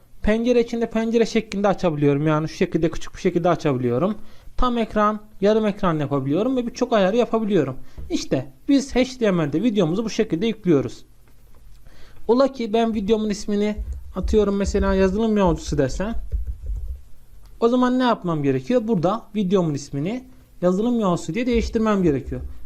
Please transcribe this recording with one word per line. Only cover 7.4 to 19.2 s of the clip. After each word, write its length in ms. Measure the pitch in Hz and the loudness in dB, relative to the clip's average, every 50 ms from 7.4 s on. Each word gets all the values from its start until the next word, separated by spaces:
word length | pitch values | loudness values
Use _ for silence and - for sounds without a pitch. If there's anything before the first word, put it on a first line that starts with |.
| 220 202 208 175 139 131 131 - - - - - - - | 0 2 2 2 2 0 -4 -8 -10 -12 -10 -12 -8 -4
İşte 440 | 349 - - - 170 135 127 - - - - - | -4 -4 -2 -2 -2 -2 -4 -6 -12 -8 0 2
biz 260 | 277 269 - - - | 2 2 2 2 0
H 220 | 240 254 254 - | 0 0 0 0
T 140 | - 226 208 | 0 0 2
M 160 | 185 170 156 | 2 2 0
L'de 160 | 139 131 160 208 | 0 0 0 0
videomuzu 420 | 254 208 208 180 151 170 208 233 | 2 2 2 2 2 2 0 -2
bu 40 | 214 | -2
şekilde 380 | - - 214 208 160 160 202 | -2 -2 -2 0 0 -2 -2
yüklüyoruz. 580 | 233 214 - - 180 160 135 123 117 - - - - - - - - - - - - - - - - - - - - - - - - - - - | -2 -4 -2 2 4 4 4 2 0 -8 -12 -20 -20 -20 -20 -20 -20 -20 -20 -20 -20 -20 -20 -20 -20 -20 -18 -18 -16 -16 -16 -16 -14 -12 -6 0
Ola 240 | - 233 254 277 262 | 2 4 4 4 2
ki 220 | 269 - 233 220 202 | 0 -4 -4 0 0
ben 200 | 226 233 226 214 | 2 2 2 0
videomun 360 | 226 196 190 226 214 214 214 | -2 0 0 0 2 0 -2
ismini 460 | 202 202 - - 208 202 208 208 208 208 - - - - - - - | -4 -4 -2 -2 0 0 0 0 -2 -4 -6 -8 -8 -10 -10 -10 -8
atıyorum 400 | 190 180 - - 214 208 202 202 | -4 -2 2 4 4 4 2 2
mesela 380 | 196 196 190 - 202 196 196 196 | 0 0 0 0 0 2 2 2
yazılım 440 | 190 190 190 185 214 226 220 214 | 4 2 2 2 0 0 2 2
yolcusu 400 | 208 196 175 160 151 - - 170 | 2 4 2 2 0 -2 -4 0
desem. 360 | 143 139 127 - - 185 220 226 - - - - - - - - - - - - - - - - - - - - - - - - - - - - - | 0 0 0 0 -4 -4 -4 -4 -4 -4 -2 -4 -4 -4 -4 -8 -8 -6 -6 -6 -6 -6 -8 -10 -10 -12 -16 -16 -16 -16 -18 -20 -20 -20 -14 -6 0
O 80 | 226 | 0
zaman 320 | 240 247 254 247 247 254 254 | 2 4 4 2 2 2 2
ne 40 | 254 | 2
yapmam 400 | 247 220 - - 175 165 151 139 | 2 0 0 -2 -2 -2 0 0
gerekiyor? 380 | 139 131 131 131 - 247 254 220 | 0 0 0 0 2 0 0 2
Burada 360 | 214 226 175 147 180 208 226 | 2 0 2 2 0 0 -2